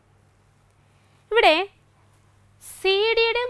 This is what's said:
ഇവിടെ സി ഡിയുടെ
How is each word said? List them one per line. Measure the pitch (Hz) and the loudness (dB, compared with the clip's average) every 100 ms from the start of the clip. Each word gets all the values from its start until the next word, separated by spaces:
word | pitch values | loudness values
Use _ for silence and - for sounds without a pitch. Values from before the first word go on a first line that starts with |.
| _ _ _ _ _ _ _ _ _ _ _ _ - | _ _ _ _ _ _ _ _ _ _ _ _ -4
ഇവിടെ | 427 403 311 403 _ _ _ _ _ _ _ _ _ - - | 2 4 2 -2 _ _ _ _ _ _ _ _ _ -18 -6
സി | 381 392 440 453 | -2 0 0 0
ഡിയുടെ | 466 466 | 0 -2